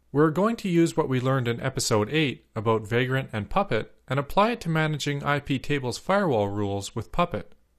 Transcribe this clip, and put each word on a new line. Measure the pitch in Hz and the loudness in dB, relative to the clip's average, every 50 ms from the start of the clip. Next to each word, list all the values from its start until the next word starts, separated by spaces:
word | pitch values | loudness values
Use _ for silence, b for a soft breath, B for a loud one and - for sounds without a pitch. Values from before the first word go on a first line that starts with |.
| _ _ | _ _
We're | - 139 156 160 | 2 4 4 4
going | 151 175 196 226 233 - | 4 2 2 0 0 -2
to | - 196 | -2 2
use | 170 170 170 165 - - | 4 4 4 4 2 0
what | 156 127 | 0 0
we | 131 127 | 0 0
learned | 123 131 135 135 123 120 | 2 2 2 2 0 -2
in | 120 - | -2 -2
episode | - 135 - 131 - - 120 104 104 107 | -4 -4 -2 -2 0 2 2 2 2 2
eight | 143 156 156 131 113 - - _ _ 113 | 2 0 0 0 -2 -6 -12 _ _ -4
about | 104 117 110 110 - | 0 0 0 0 0
Vagrant | 98 117 120 131 127 131 135 131 - | 0 0 0 0 0 0 -2 -4 -4
and | - 107 101 - | -6 -6 -6 -2
Puppet | - 190 202 202 - 107 - - - _ _ - | 0 0 0 2 0 -2 -2 -4 -10 _ _ -4
and | 131 143 | -4 -4
apply | 139 - - 196 202 226 | -4 0 2 2 2 2
it | 240 233 | 2 -2
to | - 170 | -4 -2
managing | 160 160 156 151 151 139 - 147 143 143 143 | 0 0 0 0 -2 -2 -4 -4 -4 -2 -2
I | 143 143 143 | -2 -2 -2
P | 139 - 139 123 | -2 -2 -4 -4
tables | - - 143 143 127 123 110 - | -2 -2 -2 -2 -2 -4 -6 -6
firewall | - - 190 202 202 170 127 107 101 101 | -2 0 0 2 2 2 2 2 2 0
rules | 98 104 104 98 98 101 98 - - | 0 -2 -2 -2 -2 -4 -6 -6 -8
with | 120 107 - - | -10 -8 -4 -2
Puppet. | - 175 170 - - - - - - _ _ _ | -2 -2 -2 -4 -6 -10 -12 -18 -20 _ _ _